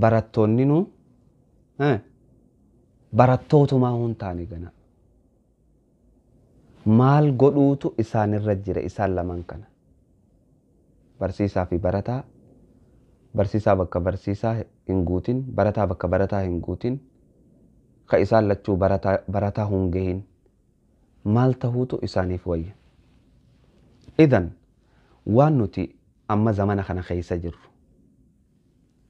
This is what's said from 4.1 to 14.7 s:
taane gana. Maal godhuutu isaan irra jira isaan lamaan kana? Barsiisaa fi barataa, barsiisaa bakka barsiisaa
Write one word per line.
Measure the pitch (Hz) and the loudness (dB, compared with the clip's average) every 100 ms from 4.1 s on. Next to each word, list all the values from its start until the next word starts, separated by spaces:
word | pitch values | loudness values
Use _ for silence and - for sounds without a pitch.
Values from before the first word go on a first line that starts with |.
| 110 | -6
taane | 101 87 85 | -8 -10 -10
gana. | 85 87 - _ _ _ _ _ _ _ _ _ _ _ _ _ _ _ _ _ _ _ - 107 | -12 -14 -18 _ _ _ _ _ _ _ _ _ _ _ _ _ _ _ _ _ _ _ -6 2
Maal | 113 127 147 147 | 4 6 4 4
godhuutu | 123 135 143 139 139 165 - | 4 4 6 2 2 -4 -4
isaan | 110 113 104 104 | -4 0 0 0
irra | 107 98 | -2 -2
jira | 98 90 | -2 -4
isaan | 92 - 98 90 | -6 -4 -4 -2
lamaan | 90 87 87 | -4 -8 -10
kana? | 90 104 _ _ _ _ _ _ _ _ _ _ _ _ _ _ - | -14 -18 _ _ _ _ _ _ _ _ _ _ _ _ _ _ -8
Barsiisaa | 95 92 101 95 87 | -6 -2 -2 -2 -2
fi | 87 | -2
barataa, | 90 98 104 127 - _ - - _ _ _ _ _ _ _ 107 | -2 -2 -4 -6 -8 _ -20 -20 _ _ _ _ _ _ _ -2
barsiisaa | 98 110 104 98 | -2 0 2 2
bakka | 90 87 | 0 -2
barsiisaa | 90 95 - 98 113 113 - | -4 -4 -4 -4 -4 -4 -8